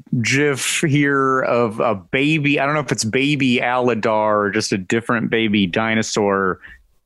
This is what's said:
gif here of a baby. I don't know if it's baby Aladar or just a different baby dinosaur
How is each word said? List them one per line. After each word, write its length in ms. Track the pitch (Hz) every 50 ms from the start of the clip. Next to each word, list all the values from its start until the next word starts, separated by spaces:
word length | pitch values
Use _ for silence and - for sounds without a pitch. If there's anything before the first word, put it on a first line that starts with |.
| - _ - 127
gif 600 | 113 113 127 139 147 147 139 127 - - - -
here 600 | - 160 135 147 143 143 139 139 135 135 131 131
of 380 | 123 - 127 120 120 113 104 127
a 140 | 135 120 107
baby. 640 | 95 87 - - 131 139 151 160 160 139 143 143 143
I 60 | 139
don't 80 | 139 151
know 60 | 156
if 100 | 135 -
it's 120 | 127 107 -
baby 540 | 110 98 131 135 143 151 135 139 127 120 123
Aladar 880 | 131 120 123 127 123 123 117 110 98 117 110 107 107 107 107 104 104
or 40 | 101
just 220 | 95 110 104 -
a 60 | 113 101
different 520 | 92 - 117 113 - - 123 110 - 117
baby 360 | 120 113 113 110 101 107 98
dinosaur 920 | 87 82 113 110 113 110 110 107 - - 117 104 101 98 98 98 92 85 - - - - - _ _ _ _ _